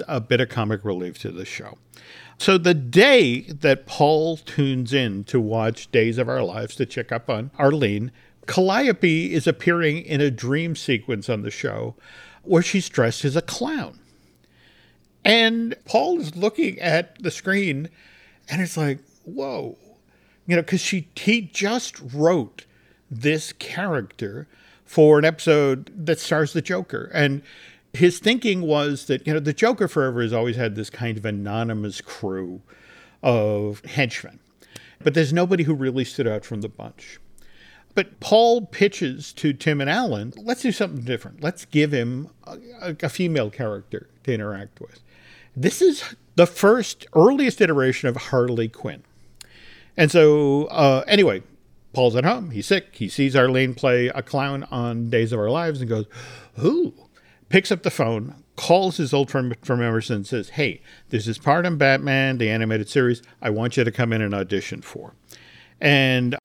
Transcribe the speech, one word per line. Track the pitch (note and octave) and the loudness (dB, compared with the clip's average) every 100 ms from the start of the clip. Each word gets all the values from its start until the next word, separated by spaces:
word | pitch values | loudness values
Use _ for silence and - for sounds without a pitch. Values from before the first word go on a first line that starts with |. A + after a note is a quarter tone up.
| - | -6
a | C#3 | -6
bit | A2+ B2 | 0 0
of | B2+ | 0
comic | - G#2+ G#2 | -2 -2 -2
relief | G#2 F2+ F2+ E2+ | -4 -6 -6 -10
to | G2+ | -12
the | F2 F#2+ | -12 -12
show. | - G#2 - _ - - - - - | -14 -16 -20 _ -20 -20 -20 -20 -4
So | - F#3+ | 2 4
the | F3 | 4
day | E3 B2 D3+ B3+ B3+ D3 A#2+ | 2 2 6 8 8 6 0
that | - D3 D3+ C3+ - | -6 -2 2 2 -2
Paul | - D3 D#3 D#3+ D#3+ | 0 2 4 0 -4
tunes | - - C#3 C3 A#2+ | -6 -2 0 0 -2
in | C3+ A#2+ G2 G2+ | 0 -2 -4 -2
to | B2+ | -2
watch | G#2+ A2+ A2 A2+ - | 0 0 -2 -4 -2
Days | B2 A2+ A#2 | 2 2 0
of | A#2+ | -2
Our | C3 | -2
Lives | G2 G#2 G#2+ - | -4 -4 -8 -6
to | C3 | -6
check | - A#2 | -6 -6
up | A#2 - | -6 -4
on | A2+ B2+ - | -6 -6 0
Arlene, | C#3+ D3+ A#2+ G#2 A#2+ - _ _ - | 2 4 0 0 -6 -10 _ _ -4
Calliope | - F#3+ G3+ C#4 G#3 F3+ D#3+ F3 | 0 2 2 0 2 2 2 0
is | E3 D3+ | -2 0
appearing | - - E3+ D#3+ D#3 | 0 0 0 0 -2
in | - D3 | -4 0
a | C#3+ | 0
dream | A#2 A#2 C#3+ E3 D#3 | -2 -4 -2 -2 -4
sequence | - A#2+ - A2+ G2 | -2 -2 -2 -6 -4
on | A2 | -6
the | A2 | -6
show | - C3 A2 A#2 - - - - - | -8 -8 -6 -8 -12 -20 -20 -20 -18
where | - F3 | 0 2
she's | F3 G3 - | 2 -2 -2
dressed | - A#2 - | 0 0 0
as | C#3+ D3 | -4 -2
a | |
clown. | - - B3+ D#4 E2 - _ _ _ _ _ _ _ _ _ _ _ _ | -4 -6 -6 -6 -8 -12 _ _ _ _ _ _ _ _ _ _ _ _
And | A3+ A3+ A3+ A3+ A#3 C4+ - | 2 4 4 0 -4 -8 -2
Paul | A3+ D4 F4 | 0 0 -2
is | E3+ E3+ | -4 -4
looking | G#3 A3 D#4 - | -2 0 -2 -2
at | F3 D#3+ F3 - | 0 0 -2 -8
the | F3+ | -8
screen | - - G3 G3 C#3 D#3+ - _ _ _ _ - | -6 -2 -2 0 -4 -8 -14 _ _ _ _ -8
and | D#3 | -4
it's | F3+ - | -4 -2
like, | D3 C3+ - _ | -2 -4 -10 _
"Whoa." | - A#3+ C#3 - - - _ _ _ _ _ _ - | -14 -10 -8 -6 -8 -12 _ _ _ _ _ _ -2
You | E3+ | -2
know, | |
'cause | E3 F#3+ | 0 -2
she, | - F#3+ - - | -2 -6 -6 -4
he | - A#3 | 0 0
just | F#3+ - G3+ A#3+ - - C3 | 0 -6 -2 -2 -6 -12 -10
wrote | C#3 D#3+ F3 G#2+ - - _ _ _ - | 0 2 2 0 -10 -20 _ _ _ -16
this | A#2 C#3+ D#3 - | -4 -2 -2 -4
character | - - - G3 D3 G2+ - G#2 A2 D3 _ _ _ | -14 -12 -8 -4 -4 -6 -8 -10 -10 -16 _ _ _
for | _ - D3+ D3+ | _ 6 8 8
an | |
episode | D#3+ D#3+ - D3+ C#3 C3+ - G3+ D#3 | 6 2 2 4 4 0 -6 -8 -4
that | D#3 | -4
stars | - D#3 D3+ | -2 0 0
the | E3 | -2
Joker. | - F#3 F3+ - - | -4 -6 -6 -10 -6
And | D#3+ C#3+ C#3 - - - - _ | 0 0 0 -8 -20 -20 -20 _
his | - F3 F3 | 2 2 4
thinking | G#3+ A#3+ A#3 F3+ | 0 0 0 -2
was | E3 D3 D3 C#3 - | 0 0 0 -4 -4
that, | C3+ - | -4 -2
you | |
know, | D#3 | -2
the | D3 | -2
Joker | C#3+ A3+ B3+ F#3 | 0 2 2 0
forever | - C3+ A#2+ | 0 0 0
has | A#2 | -2
always | A#2 A#2+ A#2 | 0 0 -2
had | A#2 G#2 | -2 -4
this | G#2 | -8
kind | - A#2+ G#2+ | -8 -6 -6
of | G#2+ | -6
anonymous | G2+ G2+ G#2+ A#2 A2 G#2 F#2 | -6 -4 -4 -2 -4 -6 -10
crew | - - G#2 F#2+ F2+ F#2 - - - - - _ | -14 -10 -6 -6 -8 -12 -18 -20 -20 -20 -20 _
of | C#3 A#2+ G#2+ G#2 G#2 G#2 - | 0 2 2 -2 -4 -8 -8
henchmen. | - B2+ - - - _ _ _ - - - | -2 -2 -4 -14 -20 _ _ _ -20 -20 -6
But | - | 0
there's | C#3+ D3+ | 2 2
nobody | E3 F3 F#3 | 2 2 2
who | D#3 | 0
really | D3+ C3 B2+ | 0 -2 -2
stood | B2+ - A#2 | -4 -2 -2
out | G#2+ | -4
from | - A2 | -6 -10
the | G#2+ | -10
bunch. | - A2 - - - - - - - - - _ - | -12 -18 -20 -20 -20 -20 -20 -20 -20 -20 -20 _ -4
But | F#3+ - | -4 -6
Paul | - G#3+ A#3 A#3+ G#3 | 2 6 6 4 0
pitches | - G3+ - D3+ C#3+ D3 | 0 0 0 -6 -6 -12
to | - D#3 | -4 -2
Tim | C3 D#3+ D3 | -2 -2 -2
and | C#3 | 0
Alan, | F#3 B3 G#2+ A2 - | -2 -2 -4 -6 -10
"Let's | A3 B3 | -6 -4
do | B3+ | -2
something | F#3 G3 C#3+ A#2+ | -2 -4 -6 -6
different. | B2 - - | -6 -8 -8
Let's | D3+ - | -8 -8
give | - D3+ D3+ | -2 0 2
him | C#3+ A#2 B2+ D#3 _ - | 0 -4 -6 -10 _ -20
a, | - A#3+ - | -20 -20 -14
a, | F3+ D#3 | -12 -8
a | D#3+ | -6
female | - F3+ D#3 G#2+ | -4 -2 -2 -2
character | - A#2 G2+ - G#2 - _ | -4 -8 -8 -10 -12 -14 _
to | - | -6
interact | A2+ G#2 G2 G#2 - | -4 -6 -10 -14 -18
with." | - - _ _ - - - - | -20 -20 _ _ -20 -20 -16 -4
This | D#3 - | -2 2
is | F4+ C#4+ - - _ - | 2 2 -4 -16 _ 4
the | E3+ | 4
first, | - G3+ B3 G#3 - - | 4 4 4 0 -10 0
earliest | - F#3+ C#4 C4+ - | 6 6 6 2 2
iteration | F#3+ D3 C3 B2 C3+ | 2 4 2 0 -2
of | A#2+ | -4
Harley | - C3 B2 A#2 A#2 | -2 0 0 0 -4
Quinn. | - - C#3 _ _ - - - - - - - - | -6 -12 -14 _ _ -20 -20 -20 -20 -20 -20 -8 2
And | D#3 | 4
so, | F3 D#3 D3+ C#3+ C#3 D3+ | 8 8 8 4 2 0
uh, | - C#3 C3 - | 2 4 4 4
anyway, | G#3 F3 F#2+ - - _ _ - | 4 4 2 -6 -20 _ _ -10
Paul's | C3 B2 A#2 | 0 2 4
at | |
home. | D3 B3 F#3 | 2 0 -4
He's | G2+ - | -8 -2
sick. | G3 - - | -2 -2 -8
He | G2+ | -6
sees | - C3+ C3 | -2 2 4
Arlene | B2+ B2+ C3 B2 | 4 4 0 0
play | C3+ B2 B2 | 2 2 0
a | - | -4
clown | - C#3+ C#3 C#3 - | -6 -4 -4 -6 -8
on | C3 A#2+ A#2 A#2 | -6 -4 -4 -2
Days | A#2 A2+ | 0 0
of | A#2 | 0
Our | G#2 | 0
Lives | D3 E3+ C#3+ | 0 -2 -4
and | A#2+ | -4
goes, | A2 G#2+ - - - - - | -4 -6 -12 -20 -20 -20 -4
"Ooh." | C#3+ D#4+ E4+ - _ _ _ _ - | 0 0 -2 -6 _ _ _ _ 0
Picks | F#3+ - | 2 2
up | F3+ | -2
the | F3+ | -2
phone, | - A#2 A2+ B2 - _ - | -2 -2 -2 -6 -14 _ -6
calls | - F3 F#3+ E3 | 2 4 4 -2
his | D3 | -2
old | C#3+ C3+ | 0 0
friend | C#3 B2+ A#2 | -2 -4 -6
from | - B2 | -4 -2
Emerson | A#2+ A2+ A2 A2 | 0 -2 -2 -6
and | G2 | -4
says, | B2+ G2 | -6 -6
"Hey, | - C#3 E2+ - - - | -4 -4 -4 -14 -20 -6
this | A2+ G#2+ | -4 -4
is | A2+ | -2
part | - D#3 F3+ | 0 2 2
of | D#3+ | 2
Batman, | C#3 C3+ C#3+ C3+ C3+ B2+ | 2 2 2 0 0 0
the | A2 | 0
animated | A2+ A2 A2 G#2+ | 0 0 -2 -2
series, | C#3+ B2 A#2 - _ | 0 2 0 -6 _
I | A#2+ | -4
want | G#2 A#2+ C3+ | -2 -2 0
you | |
to | A#2 | 0
come | G#2+ A#2 | 0 -2
in | A2+ | 0
and | G#2+ | -2
audition | G2+ F#2 G2 - - | -4 -2 -4 -4 -10
for." | - - - - _ - - - - _ | -14 -16 -16 -20 _ -20 -20 -20 -20 _
And | C#3+ C#3+ C3 B2+ B2 C3+ | 2 4 4 2 0 -2